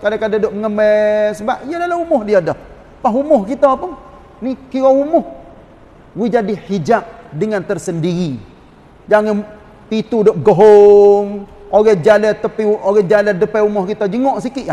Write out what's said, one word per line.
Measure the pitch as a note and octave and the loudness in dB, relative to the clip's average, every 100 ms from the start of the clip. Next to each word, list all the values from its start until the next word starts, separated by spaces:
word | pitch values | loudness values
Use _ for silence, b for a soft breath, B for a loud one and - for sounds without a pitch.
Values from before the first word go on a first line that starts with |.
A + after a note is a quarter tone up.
Kadang-kadang | G#3 G#3+ A3 G#3+ | -6 -4 -4 -2
duduk | G3+ | -4
mengemas. | G3 A3 G#3 G#3+ G#3+ G#3+ G#3+ G#3 G#3 | -4 -6 0 2 2 2 0 -2 -4
Sebab | G#3+ B3 | -6 -6
ia | B3+ E4+ | -8 -8
dalam | F4 F4 | -4 -4
rumah | E4+ C#4+ G#3 | -2 -2 2
dia | G3+ | 0
dah. | D#3+ D#3 - - - - | 0 -6 -12 -20 -20 -6
Pas | B3+ | -4
rumah | A3+ C#4+ C#4+ G3 | -2 0 0 0
kita | C#4 C#4+ C4 | 0 0 0
pun, | F#4 D4 - - - - | -4 -14 -20 -20 -20 -12
ni | A#3+ C4 - | -10 -10 -8
kira | C4 C4 | -2 2
rumah. | C4+ C#4+ E4 - - - - - - - - - | 2 2 -2 -2 -10 -20 -20 -20 -20 -20 -20 -18
We | - A3+ | -6 -2
jadi | A#3 G#3 | -2 -2
hijab | G3 - G3 C#3+ C3+ - - - | -6 -6 -8 -2 -2 -4 -16 -16
dengan | D3 G#3+ G#3 | -8 -4 -4
tersendiri. | F3 F#3+ - E3+ E3 F3 E3+ B2 G2 - _ _ _ _ - | -6 -8 -6 -6 -4 -4 -6 -8 -14 -20 _ _ _ _ -2
Jangan | G#3 G#3+ G#3 G#3 - - - - | 0 0 -4 -6 -16 -20 -20 -8
pitu | A3 G#3+ A3+ | -6 -4 0
duk | G#3 F#3 | 0 2
gehong. | C3+ E3+ G#3+ G#3 G#3 G3+ G3+ G3+ G3+ G3+ G3 - - | 0 4 6 8 8 8 6 4 0 -8 -14 -20 -2
Orang | G3+ G#3+ G3+ | 2 2 2
jalan | F3+ G#3 G#3+ | 4 4 2
tepi, | G#3 A3 - G#3+ | -2 -6 -4 -2
orang | G#3 G3 G#3 F3 | -2 0 0 2
jalan | G#3 G#3 F#3+ | 2 0 -2
depan | G#3 A3 | -2 0
rumah | G#3 G#3 F3+ | -2 -2 -6
kita, | G#3 G3+ | -4 -4
jenguk | A3 C4+ A3 | -2 -2 -4
sikit, | B3 C4 - | -6 -10 -8